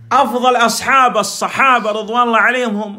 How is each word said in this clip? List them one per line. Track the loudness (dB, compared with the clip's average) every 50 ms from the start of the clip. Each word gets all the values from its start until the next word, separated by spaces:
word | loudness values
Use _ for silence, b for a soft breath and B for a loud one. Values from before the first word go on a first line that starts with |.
| -6 0
أفضل | 0 2 2 0 -2 0 0 2 2
أصحاب | 2 2 0 0 -2 -2 0 2 4 2 2 2 -2
الصحابة | -4 -4 -6 -6 -6 -4 -2 0 2 2 2 2 0 -2
رضوان | -4 -6 -6 -2 0 0
الله | 0 2 2 2
عليهم | 2 2 0 0 -2 -4 -4
هم | -4 -6 -8 -12